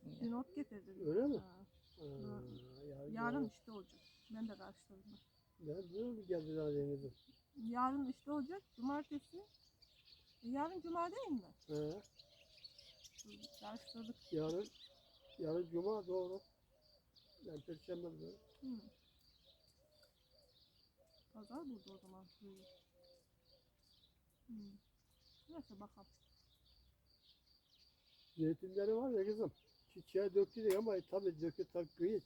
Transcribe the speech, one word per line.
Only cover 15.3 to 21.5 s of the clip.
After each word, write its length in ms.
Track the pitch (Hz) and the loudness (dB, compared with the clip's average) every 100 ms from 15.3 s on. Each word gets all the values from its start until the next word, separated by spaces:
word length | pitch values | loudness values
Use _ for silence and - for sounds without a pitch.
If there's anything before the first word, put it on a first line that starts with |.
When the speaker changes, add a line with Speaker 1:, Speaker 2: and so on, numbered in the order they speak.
| - | -4
Speaker 3:
yarın 300 | 156 170 170 | 0 2 2
cuma 360 | 170 190 214 180 | 2 2 2 2
doğru. 320 | 185 180 190 - _ _ _ - - _ - - - 208 | 0 0 -4 -10 _ _ _ -20 -20 _ -20 -20 -16 -10
Yani 160 | 151 | -10
perşembe 480 | 156 160 - 175 170 | -8 -10 -6 -6 -6
günü. 220 | 160 160 196 - - | -8 -12 -14 -20 -12
Speaker 2:
Hı. 200 | 262 233 - - _ _ - _ - - _ _ - _ 539 _ 523 587 554 - - _ _ _ - - _ | -8 -8 -10 -20 _ _ -20 _ -20 -20 _ _ -20 _ -20 _ _ -20 -20 -20 -20 _ _ _ -20 -20 _
Pazar 260 | 220 208 | -16 -10